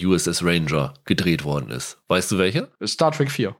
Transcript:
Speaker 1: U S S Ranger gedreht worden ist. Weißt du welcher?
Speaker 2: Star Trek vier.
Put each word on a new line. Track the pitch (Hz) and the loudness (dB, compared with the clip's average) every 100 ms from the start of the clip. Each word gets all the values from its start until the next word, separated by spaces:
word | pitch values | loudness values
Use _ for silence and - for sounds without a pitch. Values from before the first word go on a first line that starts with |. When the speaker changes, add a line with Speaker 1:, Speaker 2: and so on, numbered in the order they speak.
Speaker 1:
U | 90 | 4
S | 87 87 | 2 2
S | 85 | 0
Ranger | 87 85 76 76 67 - | 2 2 2 0 -2 -6
gedreht | - - 90 78 | -2 0 2 0
worden | 73 71 57 | 0 -4 -4
ist. | 60 - - - | -10 -10 -14 -2
Weißt | 92 - | 0 2
du | 98 | 2
welcher? | 92 131 262 - 107 | 2 2 -6 -8 -8
Speaker 2:
Star | - 160 | 2 0
Trek | 151 139 | 2 -2
vier. | - 180 | 0 -4